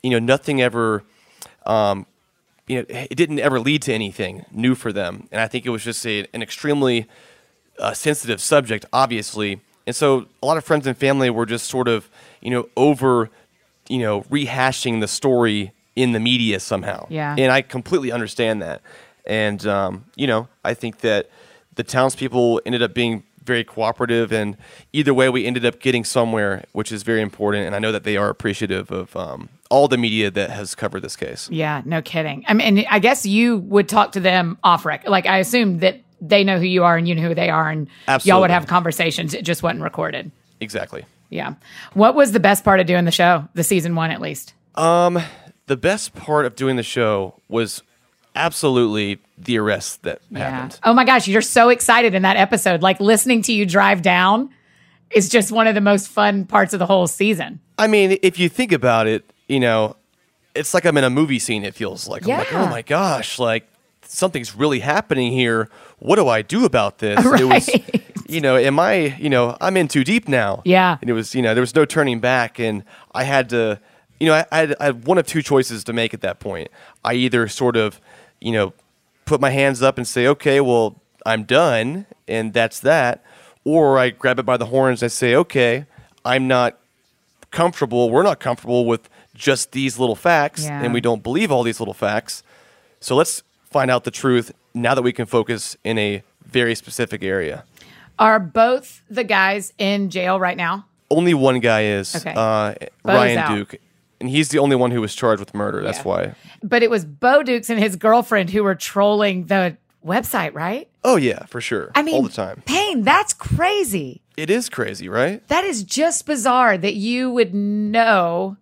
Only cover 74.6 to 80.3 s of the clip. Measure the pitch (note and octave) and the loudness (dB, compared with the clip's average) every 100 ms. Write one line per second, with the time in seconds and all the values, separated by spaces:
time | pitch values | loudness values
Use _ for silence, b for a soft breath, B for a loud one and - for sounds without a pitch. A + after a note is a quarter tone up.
74.6 | D#3+ C#3+ C#3+ A#2+ A#2+ F#3 - E3 C#3+ C#3 | 0 0 -2 -2 0 0 2 -4 2 2
75.6 | B2 A2+ G2 A#2 A#2 G#2+ F#2+ G2+ G#2+ F2+ | 2 -6 -6 -4 -4 -4 -8 -8 -10 -10
76.6 | D2+ b b b - B2 B2+ A#2 A2 - | -12 b b b -4 0 2 2 0 0
77.6 | B2+ A#2 G#2+ - b b b b - A2 | 0 2 0 -4 b b b b -4 -2
78.6 | G2 - _ _ _ _ - D3+ C3+ C#3 | -2 -4 _ _ _ _ -2 0 2 2
79.6 | C#3 B2+ C3+ C3 A#2+ - B2 | 0 2 0 0 -4 0 2